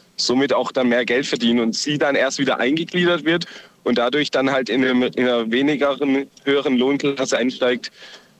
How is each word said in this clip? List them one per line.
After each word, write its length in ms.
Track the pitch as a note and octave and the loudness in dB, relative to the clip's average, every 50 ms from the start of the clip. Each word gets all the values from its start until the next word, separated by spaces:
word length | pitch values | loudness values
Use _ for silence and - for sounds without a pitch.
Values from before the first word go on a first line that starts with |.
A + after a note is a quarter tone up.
| - _ _ | -20 _ _
somit 380 | - - - A#2+ C3 C#3 C3 B2 | -4 -2 0 0 2 2 2 0
auch 180 | B2+ B2 - | 0 -2 -2
dann 180 | - C3+ B2+ A#2+ | -2 -2 0 2
mehr 160 | A#2 B2 A#2+ | 2 0 0
Geld 220 | G#2 A#2+ C3 C#3+ | 0 0 0 0
verdienen 320 | - D3+ B2+ A#2 A#2 A#2 A#2+ | -2 -2 0 2 2 2 2
und 160 | A#2 A2+ G#2+ | 2 0 -2
sie 240 | - - D3 D3 C#3 | -4 -4 -4 -2 0
dann 160 | D#3 C#3+ C#3 | 0 0 2
erst 240 | F#2+ B2+ C3+ - - | 2 0 0 -2 -2
wieder 200 | C#3 B2+ B2 - | 0 0 0 0
eingegliedert 640 | A#2 B2+ D3+ D#3+ E3+ - - F3+ F3 F3 F3 E3 D3 | 0 0 0 -2 -2 -2 -2 0 2 2 0 0 0
wird 220 | D#3+ E3+ F3 E3+ - - - - - _ _ - | 0 0 0 -2 -6 -14 -18 -20 -20 _ _ -4
und 160 | A#2 B2 A#2 | -2 0 0
dadurch 320 | A#2+ B2 B2+ D3+ C#3+ - | 0 0 0 0 -2 0
dann 180 | - C3+ C3+ C3+ | 0 0 0 0
halt 200 | C#3 C3+ B2+ G#2 | 0 0 -2 0
in 140 | A2 C3+ C3 | 0 0 2
einem, 200 | C3 B2+ B2 B2+ | 2 2 2 2
in 240 | A#2+ - - B2+ | 0 0 0 0
einer 240 | B2+ B2 A#2+ A2+ A2 | 2 2 0 0 0
wenigeren, 720 | A#2 C3 C#3 D3 D#3 B2 C#3+ C#3 C#3 C3 D3 C#3 C3+ C#3 C3+ - _ - - | 0 2 2 2 2 2 0 0 0 0 0 0 0 0 -2 -4 _ -6 -2
höheren 320 | C#3 C#3+ C#3+ C3+ D3 C3 | 0 0 2 2 2 2
Lohnklasse 600 | A#2+ B2 C3+ C#3+ C#3 D3 C#3+ C#3 C3+ B2+ A#2+ C3 | 2 2 2 2 0 0 -2 -2 -2 -2 0 0
einsteigt 540 | A2+ A#2+ C3 B2 - B2+ B2 B2+ A#2+ - - - - - - - - - _ _ _ | 0 0 -2 -2 0 0 0 0 -2 -4 -10 -16 -18 -20 -20 -20 -20 -20 _ _ _